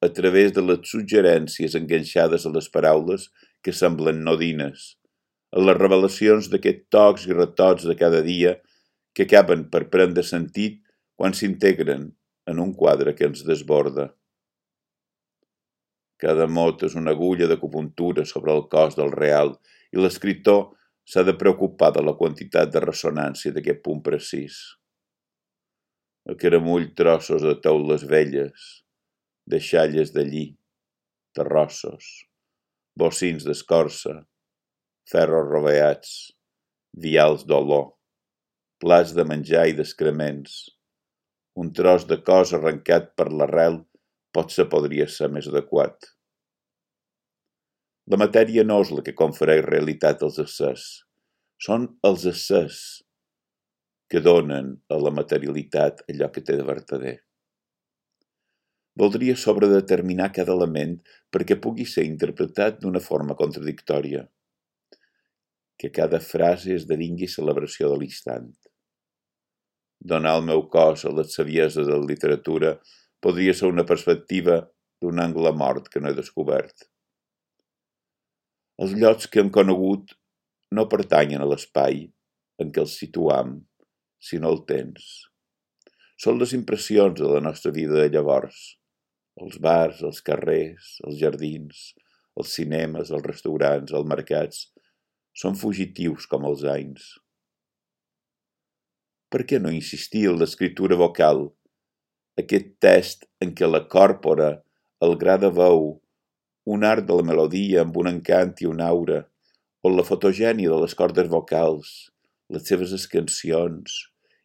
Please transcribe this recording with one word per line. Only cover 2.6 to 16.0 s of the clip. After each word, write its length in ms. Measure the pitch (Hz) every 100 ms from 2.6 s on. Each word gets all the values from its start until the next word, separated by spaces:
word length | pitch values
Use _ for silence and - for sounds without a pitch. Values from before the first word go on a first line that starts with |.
| -
paraules 560 | 87 78 78 82 98 - _ _ _ -
que 80 | 87
semblen 480 | 90 80 80 80
nodines, 600 | 80 80 85 78 71 - - _ _ _ _ _ -
a 80 | 95
les 180 | 95 92
revelacions 720 | 95 95 95 - 107 107 104
d'aquests 340 | 101 98 90 - 107
tocs 320 | 104 95 92
i 80 | 87
retots 540 | 85 - 92 87 85
de 80 | 80
cada 240 | 85 82
dia 320 | 80 87 87 90 _ _ _ _ _
que 160 | - 95
acaben 400 | 101 92 85 76
per 160 | 82 -
prendre 320 | 92 90 87
sentit 560 | 87 87 82 101 107 107 _ _ _ -
quan 160 | 95 95
s'integren 760 | 101 87 101 85 71 69 76 - _ _ -
en 160 | 82
un 80 | 92
quadre 400 | - 78 73 71 73
que 100 | 73
ens 160 | 71
desborda. 680 | 82 76 71 73 71 67 69 _ _ _ _ _ _ _ _ _ _ _ _ _ _ _ _ _ _ _